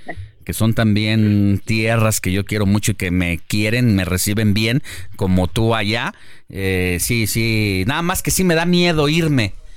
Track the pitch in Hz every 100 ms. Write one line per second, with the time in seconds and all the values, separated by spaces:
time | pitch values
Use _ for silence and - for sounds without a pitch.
0 | - - - - - - 110 113 113 104
1 | 107 110 107 104 101 98 - 110 110 113
2 | 110 107 95 95 101 104 98 107 110 104
3 | 92 90 87 85 - 104 107 117 123 98
4 | 90 90 - 104 110 101 113 127 - -
5 | - - 95 92 92 - 113 113 104 113
6 | 139 - - - - - 95 92 90 87
7 | - 117 104 113 113 110 107 92 95 147
8 | 170 185 - - 185 160 170 175 175 156
9 | 147 160 160 139 101 - -